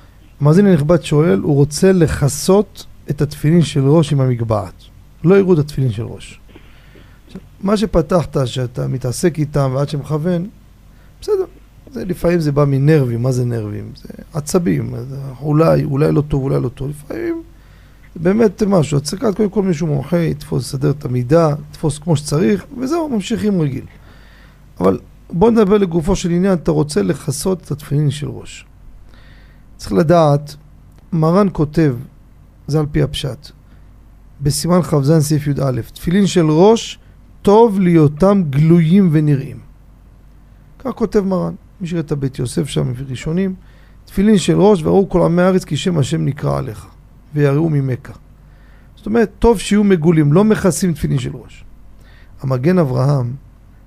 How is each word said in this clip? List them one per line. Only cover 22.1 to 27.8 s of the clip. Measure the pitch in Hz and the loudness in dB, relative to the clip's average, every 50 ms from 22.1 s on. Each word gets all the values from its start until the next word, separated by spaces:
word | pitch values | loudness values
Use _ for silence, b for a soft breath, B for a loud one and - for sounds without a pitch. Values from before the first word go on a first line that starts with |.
| 160 | -2
שצריך, | 143 - - 143 151 196 220 208 185 - - 285 240 | -2 0 -2 -2 0 2 0 0 -2 -4 -10 -10 -8
וזהו, | 262 262 330 349 320 302 | -6 -4 -2 -4 -4 -2
ממשיכים | 240 208 180 - 233 180 190 214 202 180 | -4 -4 -4 -4 -6 -2 -2 -2 0 0
רגיל. | 156 139 123 110 101 - b b b b b b b b b b b b b b b b - - | -2 -2 -4 -6 -12 -14 b b b b b b b b b b b b b b b b -8 -2
אבל | 180 - 185 - - - - - - - | 0 0 0 -2 -6 -14 -20 -20 -16 -8
בוא | - 165 202 233 | -2 2 2 2
נדבר | 226 233 214 180 214 208 | 4 4 4 4 4 2
לגופו | 196 175 165 175 147 202 190 | 0 0 -2 -4 -2 0 -2
של | - - 170 | -2 -2 -2
עניין, | 170 175 185 196 | -2 0 0 0
אתה | 185 156 143 - | 0 0 0 -2
רוצה | 151 156 151 147 - 202 | 0 0 -2 -2 -2 -4
לכסות | 196 180 156 - - 151 135 - - 196 190 - | -2 -2 -4 -4 -4 -8 -6 -4 -4 -4 -4 -4
את | - - | -6 -10
התפילין | 147 143 | -10 -10